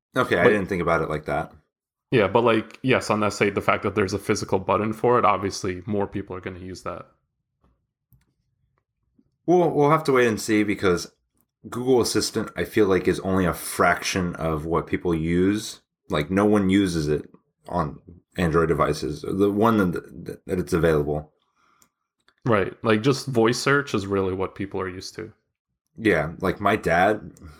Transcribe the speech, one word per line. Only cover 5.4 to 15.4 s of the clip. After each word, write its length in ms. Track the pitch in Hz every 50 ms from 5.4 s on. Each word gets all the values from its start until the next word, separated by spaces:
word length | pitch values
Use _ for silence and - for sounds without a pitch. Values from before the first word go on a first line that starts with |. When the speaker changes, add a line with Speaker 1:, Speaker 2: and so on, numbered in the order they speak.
| 101 98 92 - - 101 90 90 87 101
Speaker 2:
more 180 | 104 101 101
people 300 | 95 - 101 95 - 92
are 60 | 92
gonna 180 | 92 98 92 87
use 240 | 92 92 92 - -
that. 240 | 90 87 80 - _ _ _ _ _ _ _ _ _ _ _ _ _ _ _ _ _ _ _ _ _ _ _ _ _ _ _ _ _ _ _ _ _ _ _ _ _ _ _ _ _ _ _ _ _ _ _ _
Speaker 1:
We'll, 260 | - 170 180 175 156
we'll 180 | 135 143 143 143
have 140 | 156 156 156
to 60 | -
wait 160 | 135 127 123 117
and 120 | 107 101
see, 240 | - - 110 107 107
because 480 | 104 101 - - 95 87 85 - - _ _ _ _ _ _ _ _ _ _ - 110
Google 320 | 92 120 123 127 131 120
Assistant, 500 | 107 - - 107 - - - 113 104 - -
I 100 | - 87
feel 200 | - - 110 107
like, 220 | 95 95 90 - 95
is 120 | 87 -
only 240 | - 95 95 95 92
a 80 | 87 80
fraction 840 | - - - - - 98 87 87 - - - - 98 90 87 80
of 300 | - 73 82 80 76 73
what 200 | 82 82 80 78
people 300 | - - 87 - 90 85
use. 640 | 80 78 82 85 87